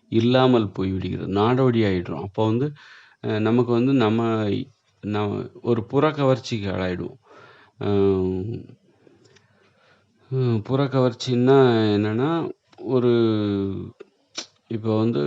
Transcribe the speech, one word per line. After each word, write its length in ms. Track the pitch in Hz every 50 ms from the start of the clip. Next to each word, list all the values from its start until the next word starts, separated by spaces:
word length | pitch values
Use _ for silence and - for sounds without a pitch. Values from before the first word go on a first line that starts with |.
| _ -
இல்லாமல் 640 | 110 110 110 120 123 127 131 131 127 117 110 98
போய்விடுகிறது, 600 | - - 98 95 95 95 92 92 95 92 85 90
நாடோடி 500 | 95 101 104 117 127 127 135 127 117 113 107
ஆயிடுறோம். 400 | 101 95 90 87 - - 73 -
அப்போ 220 | 98 - - 110
வந்து, 240 | 110 110 120 135 151 147 - - - - - - _ _ _ -
அ, 160 | 117 110 107
நமக்கு 320 | 107 110 117 123 123 117
வந்து 220 | 120 117 123 135 139
நம்ம, 280 | 131 113 104 110 117 113 113 113 110 107 101 101 104 - - _ _ _ _ _ _ -
நம்ம 400 | 101 104 104 104 101 104 101 95 - - -
ஒரு 220 | - 117 120 113 104 -
புறக்கவர்ச்சிக்கு 800 | 131 139 143 156 147 143 143 131 131 117 - - 123 110 98 98
ஆளாயிடுவோம். 480 | 92 95 92 90 90 90 - - - - _ _ - - - - - _ - _ _ -
அ, 80 | 104 101 101 101 98 98 98 95 92 92 92 92 95 110 117 - - - - _ _ _ _ _ _ _ _ _ _ _ _ _ _ _ _ _ _ _ _ _ _ _ _ _ _ _ _ _ _ -
ம், 280 | 131 131 127 123 113 110
புறக்கவர்ச்சின்னா 960 | 104 - 131 135 143 131 131 135 127 127 113 - - 131 123 120 123 131 135 139 135 123 117 113 110 107 104
என்னன்னா, 360 | 104 107 107 107 117 131 156 165 165 156 - - _ _ _ _ - -
ஒரு, 280 | 110 131 127 120 123 120 117 113 113 110 107 104 104 101 98 98 98 95 98 95 95 - - - _ _ _ _ _ - - - - _ _ _
இப்போ 240 | - 113 107 104 110 107
வந்து 240 | 110 113 117 117 143 143